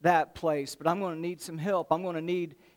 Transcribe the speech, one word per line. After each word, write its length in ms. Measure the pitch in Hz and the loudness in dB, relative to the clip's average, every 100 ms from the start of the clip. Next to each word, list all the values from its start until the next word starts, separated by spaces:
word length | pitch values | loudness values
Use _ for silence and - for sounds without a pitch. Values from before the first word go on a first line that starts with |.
that 320 | 165 170 151 | 4 4 2
place, 420 | - 165 151 139 - | -2 0 0 -2 -2
but 120 | 160 | 0
I'm 120 | 175 | 2
gonna 160 | 190 160 | -2 -4
need 240 | 170 175 | -4 -6
some 180 | - 160 | -8 -6
help. 340 | 180 190 160 | 0 0 2
I'm 100 | 160 | 0
gonna 200 | 185 165 | 0 -4
need 340 | 165 180 170 - _ | -2 -2 -4 -8 _